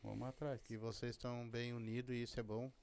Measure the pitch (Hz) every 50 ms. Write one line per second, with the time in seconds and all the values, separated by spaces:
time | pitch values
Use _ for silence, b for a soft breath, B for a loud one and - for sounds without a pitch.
0 | - 110 104 107 120 127 131 - 151 147 131 113 - - 117 107 110 113 110 -
1 | - 123 117 - - 123 123 120 120 117 113 117 120 120 120 117 113 110 110 120
2 | 123 127 123 120 120 - - 123 113 104 107 113 123 131 - -